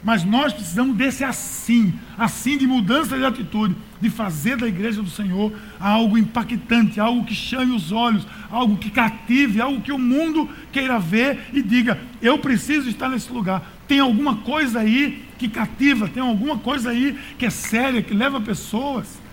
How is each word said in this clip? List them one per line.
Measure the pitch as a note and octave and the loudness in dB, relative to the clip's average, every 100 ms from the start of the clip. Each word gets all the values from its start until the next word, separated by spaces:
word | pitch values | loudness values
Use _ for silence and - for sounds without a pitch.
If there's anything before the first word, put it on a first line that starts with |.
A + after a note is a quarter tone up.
Mas | G#3+ A3+ | 2 2
nós | E3+ A#3 C#4+ | 4 2 2
precisamos | - F3+ F3 C4 G#3+ | -2 -6 0 0 2
desse | C4+ C4+ | 0 0
assim. | C4+ - - - - A#3 G#3 - - - | -4 -4 -8 -10 2 4 4 0 -8 -2
Assim | A3 - B3 C#4+ | -2 0 -2 2
de | C4+ | 2
mudança | B3+ F#3+ C4+ D4 C4 | 2 2 2 0 0
de | |
atitude. | C4 B3+ G#3+ G#3+ G#3+ - - - | -2 -2 -4 0 0 -2 -8 -4
De | A3 | -2
fazer | - G#3 D#3 E3 C4 | -2 -4 -2 -2 0
da | A#3+ | -2
igreja | F3+ G#3+ G#3+ | -2 -2 -2
do | G3 | -6
Senhor | - G3+ F#3 G#3 G#3+ - - | -4 -4 0 -2 -4 -16 -6
algo | G3 G#3+ A3+ A3 | 0 4 4 4
impactante, | A3 A#3+ A3 A#3 - A#3 A3 - | 2 0 -4 -6 0 4 4 2
algo | G#3+ A#3+ | 0 2
que | - | -2
chame | G#3 - B3+ B3+ | -6 -6 -2 0
os | A#3+ D#3+ | 0 -2
olhos, | A3 A#3+ G#3+ - - - | 0 2 2 0 -14 -6
algo | A3+ B3 G#3 | 0 2 0
que | A3 | -2
cative, | B3 A3+ G#3+ - B3 C#4 G#3 | 0 0 -2 0 2 4 2
algo | B3 C4+ | 0 -2
que | - | -4
o | C#4 | 0
mundo | B3 C4+ E4 D#4 D4 - - | 2 2 2 0 -2 -6 -6
queira | C#4 C4 A#3+ | -2 0 0
ver | E3 G#3+ C4 C4+ - | 2 2 2 0 -2
e | C#4 | -2
diga, | G3+ A#3+ A#3+ G#3 - - | 2 4 4 0 -4 0
"Eu | A3+ D4+ | 2 2
preciso | D4 A3+ G3 D4+ B3+ | 2 0 2 0 0
estar | G3+ C4 | -2 -2
nesse | C4 - | -4 -4
lugar." | B3 F#3 F#3+ - - - | -4 -2 -2 -4 -18 0
Tem | C#4 | 4
alguma | C4+ A3 C#4+ G#3+ | 4 4 2 -2
coisa | - D4+ C#4+ A#3 | -2 0 0 2
aí | G#3+ A#3+ C#4+ - - - | 2 2 2 -4 -16 -8
que | B3 | -6
cativa, | - G#3+ - C#4 B3+ G#3 | -4 -6 2 2 4 0
tem | B3 | -2
alguma | B3+ G#3+ C4+ C4 | 0 0 0 -2
coisa | A#3 C#4+ A#3+ | -2 -2 0
aí | A#3+ C#4 C4+ - - | 0 0 -2 -12 -4
que | A#3+ | -4
é | |
séria, | - - A3 C4+ B3 | -4 -2 0 2 0
que | - | 0
leva | G3+ C4+ C#4 | 0 0 0
pessoas. | G#3+ G3 - G#3+ C#4 B3+ - - - | -4 -6 -4 -4 -2 -4 -8 -14 -20